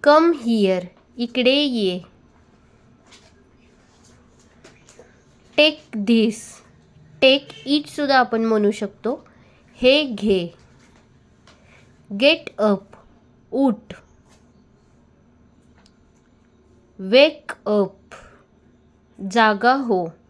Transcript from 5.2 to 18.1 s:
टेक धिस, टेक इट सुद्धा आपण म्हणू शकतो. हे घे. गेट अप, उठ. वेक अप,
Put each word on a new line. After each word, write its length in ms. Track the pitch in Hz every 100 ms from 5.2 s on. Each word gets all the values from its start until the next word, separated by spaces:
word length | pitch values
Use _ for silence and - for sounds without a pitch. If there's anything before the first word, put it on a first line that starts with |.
| _ _ _ -
टेक 260 | 302 302 - 214
धिस, 680 | 202 226 220 214 - - - _ _ _ - -
टेक 280 | 262 277 - - 262
इट 200 | 294 294
सुद्धा 320 | - 285 262
आपण 260 | 240 226
म्हणू 260 | 226 220 208
शकतो. 580 | 202 196 - 220 294 - _ _ _ _ -
हे 280 | 247 285
घे. 500 | 285 202 208 190 170 - _ _ _ _ _ _ _ _ _ _ _ - _ _ _ 196
गेट 400 | 277 330 - -
अप, 220 | 214 196 - - _ _ _ _ _
उठ. 440 | 254 269 - - - _ _ _ _ _ _ _ _ _ _ _ _ _ _ _ _ _ _ _ _ _ _ _ _ _ _ _ _ _ -
वेक 520 | 190 240 302 302 - - -
अप, 480 | 208 190 - _